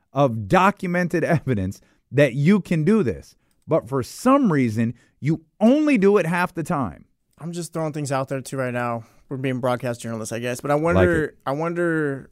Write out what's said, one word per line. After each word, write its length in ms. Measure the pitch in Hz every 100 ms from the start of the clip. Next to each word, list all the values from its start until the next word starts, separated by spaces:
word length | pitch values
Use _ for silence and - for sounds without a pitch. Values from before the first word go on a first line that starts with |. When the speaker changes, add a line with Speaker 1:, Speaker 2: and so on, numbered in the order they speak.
| _
Speaker 1:
of 360 | 135 143 113 98
documented 760 | 180 190 - 185 175 175 175
<laughs> 140 | 139 165
evidence 400 | - 113 92 104 _ _ _
that 220 | 123 143
you 260 | 123 143 208
can 240 | - 170
do 200 | 156 220
this. 320 | 139 78 - _ _ _ -
But 220 | 160 107
for 140 | 135
some 480 | 117 - 247 277 247
reason, 400 | 151 123 110 113 - _ _
you 240 | 139 160 _ -
only 380 | 220 285 302 262
do 200 | 196 202
it 80 | 165
half 280 | 175 175
the 100 | -
time." 420 | 156 160 110 65 - _ _ _
Speaker 2:
I'm 140 | 156
just 220 | 175 165
throwing 200 | 170 156
things 180 | 151 143
out 180 | 135 135
there 120 | 135
too 160 | 123 135
right 160 | 127
now. 300 | 120 120 117 110 _ -
We're 100 | 131
being 220 | 131 127
broadcast 420 | 123 123 123 117
journalists, 300 | 117 113 110
I 60 | 113
guess. 240 | 120 123
But 80 | 139
I 60 | 147
wonder, 460 | 160 185 180 165
Speaker 1:
Like 80 | 151
it. 60 | - -
Speaker 2:
I 40 |
wonder 760 | 143 165 175 175 160 147 135 139